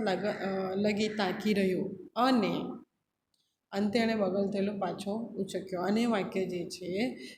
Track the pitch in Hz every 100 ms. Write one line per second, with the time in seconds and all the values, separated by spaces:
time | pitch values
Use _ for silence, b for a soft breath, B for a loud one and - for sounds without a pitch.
0 | 208 180 208 - 190 190 190 196 214 208
1 | 214 214 185 - 214 202 190 180 - -
2 | - 220 254 247 180 - - - - _
3 | _ _ _ _ _ _ _ 196 208 240
4 | 226 220 185 196 196 202 202 202 180 -
5 | 202 220 226 185 190 185 - 180 185 214
6 | 240 208 185 - 180 180 170 - 175 190
7 | 254 B B